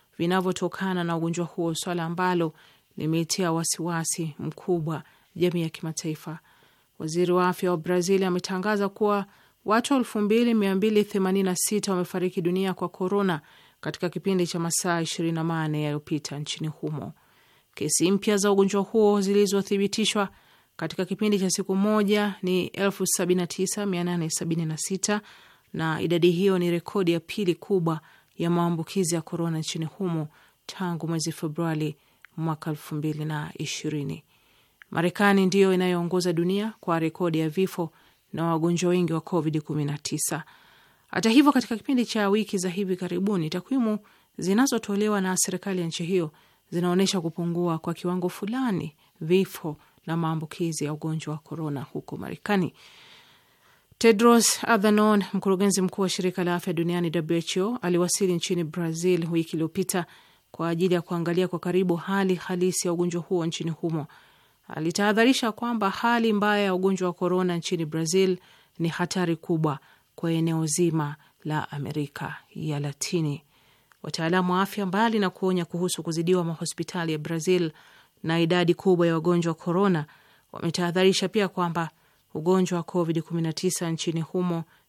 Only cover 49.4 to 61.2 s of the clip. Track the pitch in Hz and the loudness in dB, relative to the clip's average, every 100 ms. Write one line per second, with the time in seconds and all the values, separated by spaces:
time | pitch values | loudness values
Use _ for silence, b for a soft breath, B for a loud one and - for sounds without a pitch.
49.4 | 185 - 160 139 b b - 165 160 160 | 2 -4 -10 -10 b b -6 -2 -2 -2
50.4 | 151 - 170 156 147 151 160 156 151 151 | -6 -4 -4 -2 -4 -4 -4 -4 -6 -10
51.4 | - 151 156 143 151 151 - - 64 - | -10 -8 -6 -6 -6 -10 -10 -10 -10 -10
52.4 | - 202 175 b b b b b b b | -2 0 0 b b b b b b b
53.4 | b b b b b _ 233 208 233 233 | b b b b b _ 4 6 8 6
54.4 | - - - 233 214 208 214 208 190 196 | 4 0 0 2 4 4 4 4 2 -2
55.4 | 196 185 202 185 185 - 190 - 180 180 | 0 2 2 2 0 0 -2 0 -2 0
56.4 | 175 175 190 165 170 175 170 170 160 170 | -2 -2 -2 -2 0 0 0 -2 0 -2
57.4 | 170 185 190 247 185 175 175 - 196 175 | 0 -2 -2 -2 0 0 2 0 0 0
58.4 | - 175 160 165 165 160 175 180 170 170 | 0 -2 -2 -4 -4 0 2 2 2 0
59.4 | 165 160 160 196 180 190 165 b b b | 0 -2 -2 -2 -2 -2 -4 b b b
60.4 | _ - 165 170 180 175 165 175 | _ -6 -4 0 2 2 0 -4